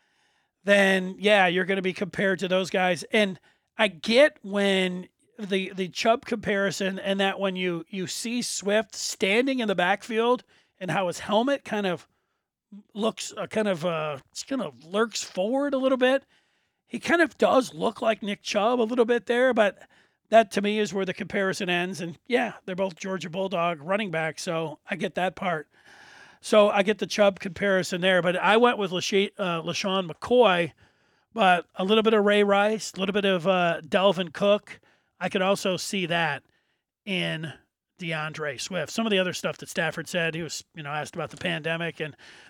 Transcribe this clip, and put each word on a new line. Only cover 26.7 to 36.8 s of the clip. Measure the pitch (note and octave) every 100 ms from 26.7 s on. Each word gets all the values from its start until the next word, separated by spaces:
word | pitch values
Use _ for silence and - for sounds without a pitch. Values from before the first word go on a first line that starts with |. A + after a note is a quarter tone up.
| G3+
get | G3+ G#3
the | F3+
Chubb | - G3+ F#3+
comparison | G3 E3 G3+ F#3+ E3 F3+
there, | F#3 F#3
but | F3 F3
I | E3+ A3
went | A#3+ G#3+
with | F#3+
Lasha-, | F3 - G3 G3+ -
uh, | F#3 E3
LaShawn | D#3+ E3 G3 F#3+ F3
McCoy, | D3+ - B3 A3 F3 E3 _ _ _ _ _ _
but | A3+ F#3+ F3 - -
a |
little | F#3+ A3
bit | G#3+
of | G#3+ G3+
Ray | G#3
Rice, | G3+ G3+ G#3+ A3 - -
a |
little | G3
bit | G3+ G3
of, | F#3 E3+
uh, | F#3 F3 D#3+ D#3
Dalvin | F#3+ G3 F3+ F3
Cook. | - G3+ G3+ - - _ _ _ -
I | F3+
could | G3
also | F#3 G3+ G3+ F3+
see | - G3 E3+
that | E3+ D#3+ C#3 _ _ _ _